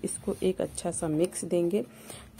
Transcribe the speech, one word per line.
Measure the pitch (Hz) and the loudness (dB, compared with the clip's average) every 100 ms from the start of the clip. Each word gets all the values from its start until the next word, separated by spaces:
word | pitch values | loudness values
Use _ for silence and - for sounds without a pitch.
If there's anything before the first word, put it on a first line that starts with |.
इसको | - - - 139 | -4 -4 -4 0
एक | 185 185 | 2 2
अच्छा | - - 175 | -2 -2 -4
सा | 165 165 | -2 0
मिक्स | 151 180 - | 2 2 0
देंगे, | 170 175 170 202 247 - - - - | 0 2 4 2 0 -8 -16 -16 -16